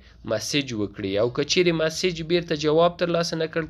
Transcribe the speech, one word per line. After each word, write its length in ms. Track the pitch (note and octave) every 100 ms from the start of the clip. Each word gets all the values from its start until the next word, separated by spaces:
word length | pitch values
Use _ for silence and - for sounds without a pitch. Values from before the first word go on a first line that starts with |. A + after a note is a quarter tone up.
| - - -
مسیج 420 | A2 - D3+ C3
وکړي. 400 | A2 G2+ - G2+ G2
او 80 | B2
که 140 | B2
چیرې 280 | C#3+ F3+ F3
مسیج 440 | E3 D#3 D#3+ F#3 E3
بیرته 340 | D#3+ F3 E3+ D#3
جواب 420 | D3+ D#3 E3+ E3+
ترلاسه 380 | F3 E3+ E3+ E3
نه 120 | D#3+
کړ، 160 | E3